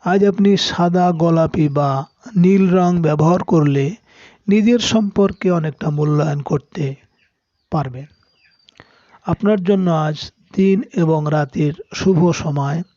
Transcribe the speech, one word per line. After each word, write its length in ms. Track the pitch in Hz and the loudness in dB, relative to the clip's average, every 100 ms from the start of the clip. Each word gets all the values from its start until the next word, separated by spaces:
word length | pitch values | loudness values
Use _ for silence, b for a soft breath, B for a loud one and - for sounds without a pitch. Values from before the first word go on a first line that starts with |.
| - | 0
আজ 200 | 196 202 | 2 2
আপনি 320 | 196 202 196 | 2 2 2
সাদা, 540 | - - 175 180 180 | 0 0 0 2 2
গোলাপি 580 | 170 170 165 160 - 151 | 2 2 2 0 0 0
বা 360 | 143 143 135 - _ 247 214 | 0 -2 -2 -6 _ -6 2
নীল 420 | 175 196 190 185 | 4 4 2 2
রং 240 | 175 175 | 2 0
ব্যবহার 420 | 160 151 156 180 | 0 2 2 0
করলে 520 | - 170 147 139 139 214 b b b b - | 2 2 2 0 -2 -6 b b b b 0
নিজের 320 | 208 220 240 | 2 2 0
সম্পর্কে 720 | 214 226 202 202 196 196 185 | 0 -2 -2 0 -2 0 -2
অনেকটা 380 | 175 156 139 156 | -2 -4 -6 -6
মূল্যায়ন 520 | 147 151 151 151 143 | -2 0 0 -2 -4
করতে 540 | 139 147 _ - 139 139 _ _ _ _ _ _ _ | -4 -6 _ -8 -8 -8 _ _ _ _ _ _ _
পারবেন। 340 | 160 131 123 147 _ _ _ _ _ _ b b b b b - | -6 -6 -10 -18 _ _ _ _ _ _ b b b b b -6
আপনার 380 | 175 202 214 | -2 0 0
জন্য 280 | 180 202 180 | 0 0 0
আজ 400 | 160 156 151 - _ _ - | 0 -2 -6 -12 _ _ 0
দিন 260 | 190 196 277 | 2 2 -2
এবং 320 | 240 160 160 151 | -2 0 0 0
রাতের 440 | 151 143 - 147 156 - | -2 -4 -2 -4 -4 -14
শুভ 380 | - 190 180 175 | -4 0 2 2
সময় 520 | 165 160 143 139 160 180 | 0 -4 -4 -4 -6 -8